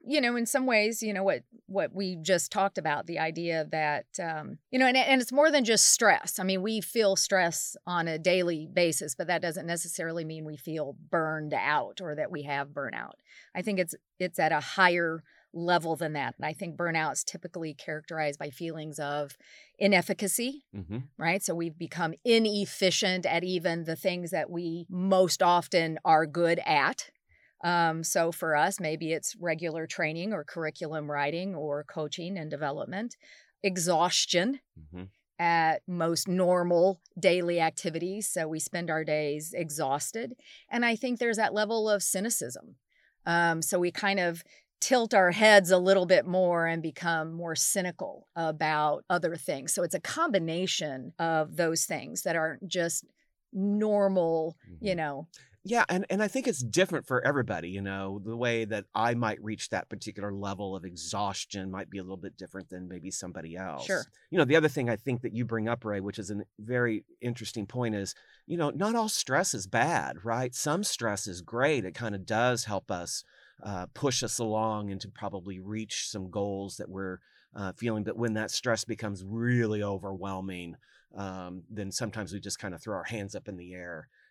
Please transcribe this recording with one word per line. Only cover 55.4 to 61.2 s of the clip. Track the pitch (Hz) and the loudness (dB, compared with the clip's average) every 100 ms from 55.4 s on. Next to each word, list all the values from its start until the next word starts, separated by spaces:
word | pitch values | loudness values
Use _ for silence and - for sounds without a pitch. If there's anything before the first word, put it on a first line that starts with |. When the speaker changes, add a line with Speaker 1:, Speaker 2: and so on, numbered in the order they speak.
| _ _ 185 | _ _ 0
Speaker 2:
Yeah, | 233 - | 2 2
and, | 180 - | 0 0
and | 190 | 0
I | 214 | 0
think | 262 247 | 0 0
it's | 151 | -2
different | 117 160 190 156 - | 0 2 2 0 0
for | 127 | 0
everybody, | 135 143 113 87 87 | 2 2 0 -4 -6
you | 98 | -6
know, | 98 98 98 101 | -6 -6 -6 -8
the | 101 117 | -8 -2
way | 120 117 107 | 0 0 -2
that | 104 95 | -6 -4
I | 107 117 | 0 2
might | 120 110 101 | 2 0 -2
reach | 107 107 - | -6 -8 -6
that | 92 - | -6 -6
particular | 104 104 101 101 | -10 -12 -8 -8
level | 98 101 95 98 92 | -6 -6 -6 -8 -8
of | |
exhaustion | 90 85 80 101 | -10 -12 -6 -4